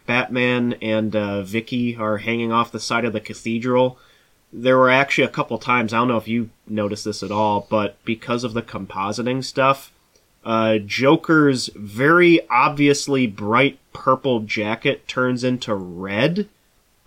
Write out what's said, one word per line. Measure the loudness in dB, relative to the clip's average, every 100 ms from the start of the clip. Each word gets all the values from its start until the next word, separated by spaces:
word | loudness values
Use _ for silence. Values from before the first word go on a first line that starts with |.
| -4
Batman | -2 -2 0 0 2 0 -2
and, | -2 0 0 -2
uh, | -2 -4
Vicky | -4 -6 -4 -4 -4 -4
are | -4 -4
hanging | -2 -2 0
off | 0 0
the | -4
side | -4 -2
of | -2
the | -4
cathedral, | -8 -10 -4 -4 0 2 2 -2 _ _ _ _ _
there | -4 2 4
were | 6
actually | 4 2 0
a | 0
couple | 0 -4 -4
times, | -2 0 0
I | 0
don't | 0
know | 0
if | -2
you | -4 -6 _ -8
noticed | -4 -2 -4
this | -6 -8
at | -4
all, | -2 0 0 0
but | -2 -2 -6
because | -8 -8 -4 -4
of | -4
the | -6
compositing | -6 -10 -10 -6 -6 -4 -4 -4
stuff, | -4 0 2 2 -4 _ _ _ _ _
uh, | -4 0 2 0
Joker's | -2 0 4 4 4 4 4 2 -4
very | -10 -12 -2 4 6 6 4 4
obviously | 2 2 2 2 2 0 0 0
bright | -2 0 2 2 0 _
purple | -4 0 2 2 -2
jacket | -2 -4 -4 -2 -2 -4 -6
turns | -2 -2 0
into | -2 -2 -4
red. | -6 -6 -10 -6 0 0 0 -6 _ _ _ _ _